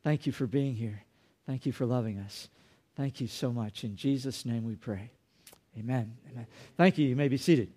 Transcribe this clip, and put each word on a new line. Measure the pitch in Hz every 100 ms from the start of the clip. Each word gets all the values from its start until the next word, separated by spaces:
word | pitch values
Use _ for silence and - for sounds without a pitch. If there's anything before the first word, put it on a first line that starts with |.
Thank | 151 151 139
you |
for | - 127
being | 139 139
here. | 110 113 104 _ _ _ _ -
Thank | 131
you | 135
for | 127 123
loving | 127 110 98
us. | 101 - - _ _ _ _ -
Thank | 139 -
you | 113
so | - 131
much. | 120 107 -
In | 117
Jesus' | 98 139 135 131 -
name | 120 117
we | 113
pray. | 107 - 98 110 _ _ _ - - _ 110
Amen. | 113 127 107 117 -
Amen. | 120 117 - - -
Thank | 180 151
you. | 143
You |
may | 123 143
be | 131
seated. | - 151 95